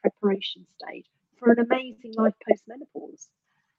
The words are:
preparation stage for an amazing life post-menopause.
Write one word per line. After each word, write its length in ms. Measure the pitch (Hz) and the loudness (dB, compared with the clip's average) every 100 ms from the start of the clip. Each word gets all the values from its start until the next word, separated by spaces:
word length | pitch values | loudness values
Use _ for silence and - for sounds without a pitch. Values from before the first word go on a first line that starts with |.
preparation 640 | 196 - 208 196 - 185 180 - | -4 0 -2 -2 -6 -14 -20 -20
stage 280 | - - - _ _ - | -18 -18 -20 _ _ 0
for 140 | 240 | 4
an 80 | 233 | 4
amazing 520 | 233 262 254 226 240 220 | 4 0 -4 -16 -10 0
life 180 | 220 - - | 0 0 0
post-menopause. 800 | 208 - 247 - - - - - _ _ _ _ | 0 0 -20 -16 -16 -16 -20 -20 _ _ _ _